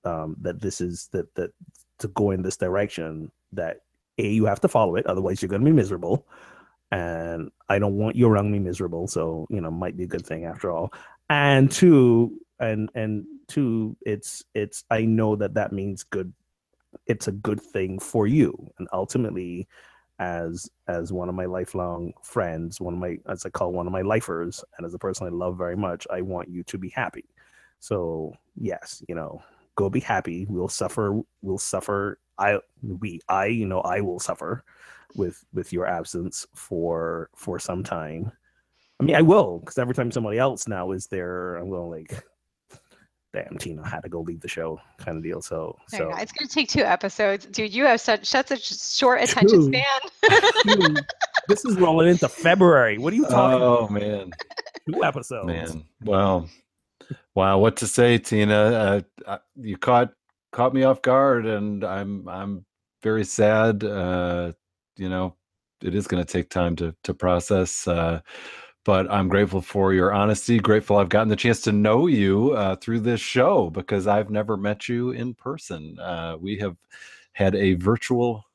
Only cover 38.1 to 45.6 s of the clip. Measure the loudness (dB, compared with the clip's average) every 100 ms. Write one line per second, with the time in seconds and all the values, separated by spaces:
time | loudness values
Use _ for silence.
38.1 | -10 -10 _ _ _ _ _ _ _ 2
39.1 | 6 8 6 4 -4 -8 -4 -2 -2 -2
40.1 | -2 -2 0 0 -2 -8 -6 -4 -6 -6
41.1 | -8 -6 -8 -8 -8 -8 -8 -8 -12 -14
42.1 | -16 _ _ _ _ _ -20 _ _ _
43.1 | _ _ -12 -12 -12 -12 -12 -10 -10 -10
44.1 | -10 -10 -10 -10 -8 -8 -10 _ _ -12
45.1 | -10 -8 -10 -8 -8